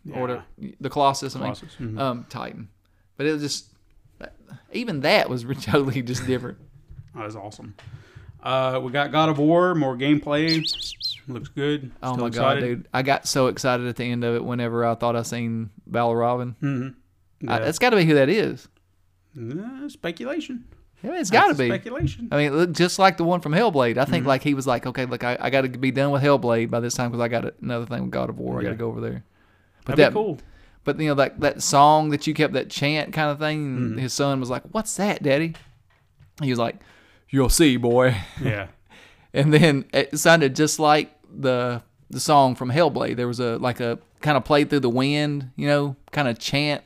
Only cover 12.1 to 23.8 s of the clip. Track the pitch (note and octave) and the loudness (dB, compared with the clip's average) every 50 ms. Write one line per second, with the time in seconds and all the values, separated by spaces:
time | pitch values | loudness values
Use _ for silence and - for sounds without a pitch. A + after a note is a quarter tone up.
12.1 | B2+ A#2+ A#2+ A#2+ A2+ A#2+ B2+ C3+ C#3 C#3+ C3 B2 A#2+ - - - - B2+ C3+ C#3 | -4 -4 -4 -4 -2 0 0 2 2 0 -2 -2 -4 -6 -6 -4 -4 -2 0 0
13.1 | C3+ - - - - C#3+ C3 B2 F#2+ - - C3 B2 B2 B2 B2 A2+ - A#2+ A#2+ | 0 0 -2 -2 0 2 2 2 0 0 0 0 0 0 -2 -4 -6 -4 -4 -4
14.1 | A#2+ A#2+ A#2+ A#2 A#2 A#2 A2 A#2+ B2 B2 A#2+ A#2 A#2 A#2 A#2 A#2 A#2 A2 A#2+ A#2+ | -4 -2 0 0 0 0 -2 -2 -4 -4 -4 -2 -2 0 0 0 0 0 0 0
15.1 | A#2 A#2 A2+ - A#2+ A#2 A#2 A#2 A2+ A2+ A2+ G#2 - - - - - A#2+ A#2 A#2 | 0 -2 -2 -4 -6 -6 -4 -4 -4 -6 -6 -8 -12 -18 -14 -6 -2 0 0 2
16.1 | A#2 A#2 A#2 A#2+ B2 B2 B2 A#2+ A#2 - - C#3+ C#3 B2 B2+ C3+ C3+ - _ _ | 2 2 0 0 0 -2 -4 -8 -8 -6 -4 -4 -2 -4 -6 -8 -12 -18 _ _
17.1 | _ _ _ _ _ _ - - A#2+ A#2 - D3 E3 - A#3+ B3 A#3 G3+ E3+ D#3+ | _ _ _ _ _ _ -4 -2 -2 0 0 -2 0 2 2 4 4 4 6 6
18.1 | D3+ C#3+ C3+ C3+ F#3 A3+ E3 C3+ A#2+ B2+ - _ _ _ _ _ _ _ _ _ | 6 6 6 4 4 2 0 -2 -4 -8 -12 _ _ _ _ _ _ _ _ _
19.1 | _ _ _ _ _ C#3 A#2 A2+ C3+ F3 G#3 A#3+ C4+ C4+ C#4+ C#4+ - - - E3+ | _ _ _ _ _ -14 -12 -12 -12 -12 -14 -14 -14 -14 -14 -16 -14 -12 -12 -12
20.1 | F3+ - A#3 B3+ D#4 E4+ D4+ - C4 A#3 - - - - _ _ _ _ - A3+ | -10 -10 -10 -8 -8 -8 -8 -8 -12 -12 -14 -18 -20 -20 _ _ _ _ -10 -8
21.1 | E4+ F4+ C#4+ F3+ G3+ B3+ F#4+ G4+ F#3 C#3+ C3 A#2+ G3 F#3+ - A#3 B3 D4 F4 - | -6 -6 -2 2 4 6 6 6 4 2 2 0 0 -2 -4 -8 -6 -4 -4 -4
22.1 | - - A#3+ G#3+ D3 D3 D3 D3 C3+ D#3 F3 F3+ D#3 E3 F3 F3+ - - F#3+ F#3+ | -4 -8 -6 -2 0 0 2 2 2 2 2 2 2 2 2 2 4 4 4 4
23.1 | F#3 F3+ E3+ E3 F3+ F3 - D3 D3+ F#3 A#3+ A3+ E3+ C#3 | 4 4 0 0 0 0 -2 0 2 2 2 4 4 2